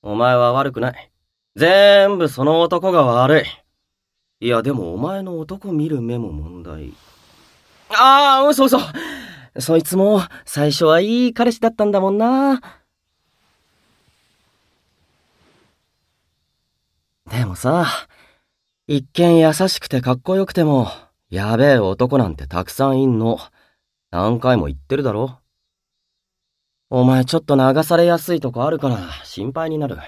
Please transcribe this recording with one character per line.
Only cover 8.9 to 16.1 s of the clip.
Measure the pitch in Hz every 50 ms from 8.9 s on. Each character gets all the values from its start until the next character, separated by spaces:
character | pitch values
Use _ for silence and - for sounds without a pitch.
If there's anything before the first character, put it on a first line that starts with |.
| - - 330 320 285 269 - - - - - - _ -
そ | 127 - 165
い | 165
つ | 160 - 180
も | 190 196 202 214 196 175 - - - -
最 | - - 147 147 151
初 | 143 - 175
は | 156 160 165
い | 190 214 233 240 247
い | 247 233
彼 | - 233 240
氏 | 233 -
だ | - 226
っ | 226
た | - 208
ん | 208
だ | 202 196
も | 190 196
ん | 196 208
な。 | 220 240 262 262 277 277 269 254 - - - _ _ _ _ _ _ _ _ _ _ _ _ _ _ _ _ _ _ _ _ _ _ _ _ _ _ _ _ _ _ _ _ _ _ _ _ _ _ _ _ _ _ _ _ _ _ _ _ _ _ _ _ _ _ _ _ _ _ _ _ _ _ _ _ _ _ _